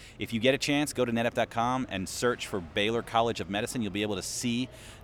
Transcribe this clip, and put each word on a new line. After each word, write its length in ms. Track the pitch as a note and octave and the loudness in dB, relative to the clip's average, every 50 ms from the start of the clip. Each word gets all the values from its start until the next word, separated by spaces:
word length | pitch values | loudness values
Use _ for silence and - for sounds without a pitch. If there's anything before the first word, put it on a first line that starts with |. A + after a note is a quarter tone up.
| - - - - | -20 -16 -10 -8
if 120 | G#2 - | -6 -2
you 80 | A#2 A2 | -2 2
get 140 | G#2 C3 C#3 | 4 4 4
a 40 | C3+ | 4
chance, 340 | - - C#3+ D3 D3 C#3 - | 4 2 2 2 0 0 0
go 100 | B2+ B2+ | 0 0
to 80 | A#2+ | 2
netapp 220 | A2+ A#2 A#2 A#2+ - | 2 2 2 2 2
dot 160 | A#2+ A2 - | 2 0 0
com 380 | - A#2 A#2 A#2+ B2+ C3 B2+ - | 2 0 0 2 2 0 -2 -4
and 180 | - F#2+ F#2 - | -4 -4 -4 -4
search 380 | - - B2+ A#2+ A#2+ - - | -4 0 2 2 2 2 -2
for 140 | - - G2 | -4 -4 -4
Baylor 420 | E2+ D#2+ - G#2+ G#2 A2 A#2 A#2 | -4 -2 0 2 2 2 2 0
College 380 | G#2+ - - A2+ A#2 A#2 A2 - | 0 2 2 4 4 4 2 -2
of 100 | F#2+ E2 | -2 -2
Medicine. 320 | G2 G#2 A#2 A#2+ - C3 | -2 -2 -2 -2 -2 -2
You'll 100 | A2 G2+ | -2 -2
be 120 | F2 G#2 G#2 | 0 0 0
able 140 | G#2 G2+ F#2 | 0 0 -2
to 40 | |
see 480 | - - - - - A#2+ A#2 A#2+ B2+ B2 - - - - - - | -4 -4 -4 -4 -2 0 0 0 -2 -4 -8 -14 -18 -18 -18 -12